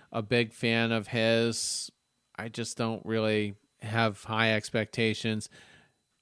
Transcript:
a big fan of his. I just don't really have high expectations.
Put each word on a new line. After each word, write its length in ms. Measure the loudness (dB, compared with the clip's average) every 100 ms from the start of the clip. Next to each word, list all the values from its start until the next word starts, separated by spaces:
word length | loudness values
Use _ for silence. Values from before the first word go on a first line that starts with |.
| _
a 120 | -8
big 300 | 0 2 0
fan 380 | -2 0 2 2
of 160 | 0 0
his. 800 | 0 4 4 2 0 -4 -6 -8 -16 _ _ _ -12
I 120 | -10
just 280 | -8 -6 -4
don't 300 | -2 -4 -2
really 480 | 0 2 2 0 -4 _ _
have 440 | -2 2 2 0
high 300 | -4 2 4
expectations. 920 | 2 0 -2 -2 0 0 0 -2 -4 -6 -16 -20 -20 _ _ _ _